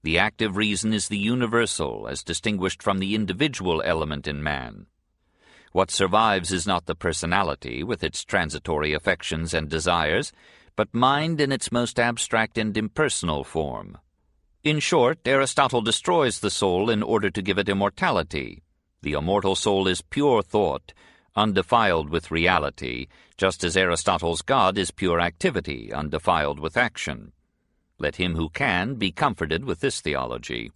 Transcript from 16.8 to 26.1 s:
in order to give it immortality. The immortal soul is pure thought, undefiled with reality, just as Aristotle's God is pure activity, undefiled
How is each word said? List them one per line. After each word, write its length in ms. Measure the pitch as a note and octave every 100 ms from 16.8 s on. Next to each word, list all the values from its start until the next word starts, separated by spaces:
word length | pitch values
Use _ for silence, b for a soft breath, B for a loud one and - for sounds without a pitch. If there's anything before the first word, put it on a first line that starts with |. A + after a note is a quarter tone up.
| A2
in 120 | G#2+
order 280 | G#2 G#2+ G2
to 120 | G2+
give 160 | F#2 F#2
it 100 | G2+
immortality. 960 | G2 G2+ - F#3 G#2+ D#2+ D2+ A#1+ G1+ _ _ _ _
The 100 | D2+
immortal 420 | D2 D#2+ G2+ F#2+
soul 320 | F#2+ A2 G2 F#2+
is 160 | F2+
pure 400 | - - C#3+ A#2
thought, 500 | - G#2+ F2+ C2+ - b b b b -
undefiled 760 | G#2+ G2+ - A#2+ G#2 E2+ D2
with 200 | E2 -
reality, 760 | E2 E2+ F2+ C#2+ - C2 B1 C2+ b b -
just 260 | F#2+ -
as 140 | F2 F2+
Aristotle's 640 | F#2 E2+ - F2+ E2+ E2+
God 360 | - C3+ F#2+ G2
is 120 | F2+
pure 300 | - F#2 E2+
activity, 720 | F2 - F#3+ A#2 D#2+ C2 G#1+
undefiled 680 | A#1+ D2+